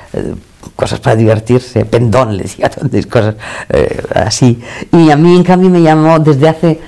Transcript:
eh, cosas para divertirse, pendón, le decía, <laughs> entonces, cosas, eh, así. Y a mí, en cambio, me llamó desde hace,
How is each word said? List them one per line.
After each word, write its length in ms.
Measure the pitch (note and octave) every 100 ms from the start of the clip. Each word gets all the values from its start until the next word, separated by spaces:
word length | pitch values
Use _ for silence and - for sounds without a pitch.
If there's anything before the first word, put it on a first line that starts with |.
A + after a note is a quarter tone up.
| -
eh, 200 | - - - - _ -
cosas 260 | - - A2
para 180 | C3 A2+
divertirse, 680 | A2+ A2 - B2 - A2
pendón, 540 | G#2+ A#2 A#2+ B2 A#2+ G2
le 60 |
decía, 240 | F#2+ - -
<laughs> 40 |
entonces, 340 | - C#3 G#2+ -
cosas, 280 | B2 G#2+ G#2+ - - -
eh, 320 | C#2+ - - - -
así. 460 | G#2+ - B2+ A#2 - - -
Y 160 | E3+ D#3+
a 80 | D3
mí, 180 | E3+ F3+
en 80 |
cambio, 260 | F3+ F3+ F#3
me 120 | F3
llamó 360 | E3 D#3 D#3 D#3+
desde 280 | D#3 C3+ D#3
hace, 320 | D#3+ E3+ D#3